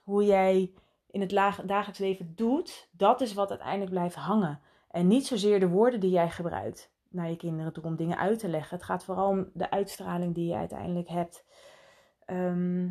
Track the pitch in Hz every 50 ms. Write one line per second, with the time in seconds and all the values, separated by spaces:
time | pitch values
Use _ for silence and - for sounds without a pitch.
0 | _ 196 202 208 208 208 196 190 190 190 190 190 190 185 - _ _ _ _ _
1 | _ _ - 196 196 185 202 196 196 202 185 - - 190 196 202 202 202 185 -
2 | 196 190 185 - 175 165 165 - 226 226 262 339 370 - - - - _ _ -
3 | 190 208 247 - 262 220 190 202 202 196 - - - 127 190 202 196 185 185 180
4 | 175 175 - 151 143 165 208 220 185 151 151 - _ _ _ _ _ _ - 175
5 | 175 185 220 277 269 - 262 208 196 208 208 190 185 175 170 196 226 254 247 208
6 | 190 185 180 170 170 165 - - 175 165 - - 101 110 - - - - _ _
7 | _ _ - 180 170 165 165 170 - 170 160 160 160 160 160 160 160 165 165 156
8 | 165 170 - - 175 196 226 226 220 170 160 156 139 - - 175 - - 185 180
9 | - - 185 185 196 196 196 190 185 - - 170 180 - - 196 196 196 - -
10 | 190 185 175 175 180 175 170 170 170 170 170 - 170 170 - - - 175 175 175
11 | 170 170 170 175 170 170 - - _ _ _ - - - - - - _ _ _
12 | _ _ _ _ _ - 185 185 180 180 180 180 180 180 180 180 180 180